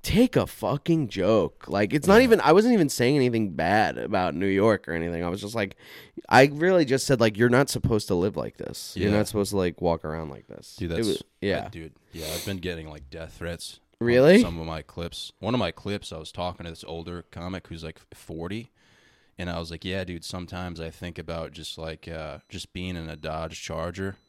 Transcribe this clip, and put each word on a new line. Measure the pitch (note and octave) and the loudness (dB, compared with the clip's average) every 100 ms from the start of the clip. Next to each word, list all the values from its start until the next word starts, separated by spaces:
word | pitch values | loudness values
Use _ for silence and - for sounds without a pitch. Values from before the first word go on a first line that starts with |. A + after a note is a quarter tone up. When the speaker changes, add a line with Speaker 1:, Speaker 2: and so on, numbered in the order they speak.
Speaker 1:
take | - F#3 B3 C3+ | 0 4 4 4
a | F#2 | 0
fucking | - G2+ C#3+ - D#3+ A#2+ | -2 -2 -2 0 0 0
joke. | F#2+ F#2 A2 D#2 _ - | 0 2 4 2 _ -4
Like, | F#2 G#2 | -2 0
it's | D3 D#3+ | 0 6
not | G#3 | 8
Speaker 2:
Yeah. | |
Speaker 1:
even, | C4 G#3 | 8 6
I | C3 | 8
wasn't | F3 A#3 | 6 6
even | A3+ C#3+ | 4 4
saying | - B2 D3 | 2 2 4
anything | B2 A#2 G#2 | 2 2 -2
bad | D2+ D#2+ G#2 F2+ A#1+ | 0 2 4 2 -2
about | A#1+ G2+ F2+ | -2 0 0
New | D2+ G2 | 0 0
York | F#2+ A2 G2+ - | 4 4 2 -2
or | |
anything. | E2 F2 E2+ | -4 -4 -4
I | F2 | -4
was | F#2+ | -6
just | G2+ A2+ | -6 -6
like, | G2 - - - - - - | -6 -8 -20 -20 -18 -18 4
I | B2 C#3+ | 8 8
really | D3 F3 F#3 C#3 | 4 2 4 4
just | C3 - | 0 2
said, | B2+ | 4
like, | A#2 G#2 | 4 4
"You're | A#2+ | 4
not | B2 C#3 | 6 2
supposed | - - A2 - | 0 0 0 0
to | F2+ | 0
live | G2 D#2+ | 0 -2
like | A1+ - | -8 -10
this. | - - - F2+ | -12 -12 -12 -2
You're | G2+ | 0
Speaker 2:
Yeah. | G#2 | 2
Speaker 1:
not | G#2 | 0
supposed | G#2 G2 | -2 -2
to, | G2+ | 0
like, | F2+ D#2+ | -2 0
walk | E2+ E2 | -2 -2
around | D#2 D#2+ D#2 | -4 -8 -10
like | C2+ _ | -14 _
this." | - - - | -20 -18 -8
Speaker 2:
Dude, | E2+ | -4
Speaker 1:
It | E2 | -2
Speaker 2:
that's, | A2 | -2
Speaker 1:
was, | - - _ | -4 -8 _
yeah. | G2+ D2+ C#2+ | -4 -4 -6
Speaker 2:
I, | |
dude, | E2 D#2+ _ _ | -14 -18 _ _
yeah, | E2+ D#2 | -10 -8
I've | E2+ - | -6 -6
been | F#2+ | -6
getting, | F2+ E2 D#2 | -6 -8 -12
like, | D2+ D2 | -16 -16
death | E2 D#2+ - | -14 -14 -10
threats | E2+ E2+ - - _ _ | -10 -10 -12 -18 _ _
on | A#2 | 2
Speaker 1:
Really? | B2 C#3+ G3+ | 6 8 8
Speaker 2:
some | F#2+ E2+ | 6 -2
of | D#2+ | -8
my | D#2+ | -10
clips. | - - E2+ - - _ | -10 -10 -10 -10 -16 _
One | G2+ | -4
of | B2 | -2
my | F2 | -2
clips, | - G2 G2+ - | -6 -8 -8 -10
I | D#2+ | -14
was | D#2+ | -14
talking | - F2+ F2 E2+ | -8 -8 -8 -16
to | |
this | E2 | -14
older | - E2 E2+ F2 - | -12 -12 -10 -12 -14
comic | - F2 F#2 - | -14 -10 -12 -12
who's, | E2 | -14
like, | D#2+ - _ | -14 -16 _
forty, | - - E2 E2+ G#2+ A#2+ _ _ _ _ _ _ - | -20 -14 -12 -8 -10 -12 _ _ _ _ _ _ -10
and | F2+ | -8
I | E2+ | -6
was | E2 | -8
like, | E2+ F#2 | -10 -8
"Yeah, | F#2+ | -6
dude, | F2+ E2+ | -6 -10
sometimes | - F#2 F2 F#2 F2+ E2 | -10 -12 -10 -10 -10 -10
I | E2 | -12
think | - F2 E2 | -10 -14 -12
about | D#2+ E2 D#2 | -10 -10 -10
just, | D2 D2+ - | -12 -14 -12
like, | D#2+ D#2 - | -12 -12 -12
uh, | E2 D#2 D2 _ | -12 -12 -14 _
just | F#2 - | -14 -12
being | F#2+ F2+ F2 | -10 -8 -8
in | D#2+ | -10
a | D#2 | -12
Dodge | D#2 D#2 D#2+ D#2+ | -8 -8 -8 -12
Charger | - D#2+ E2+ F2 F#2+ F#2+ | -10 -8 -8 -6 -10 -10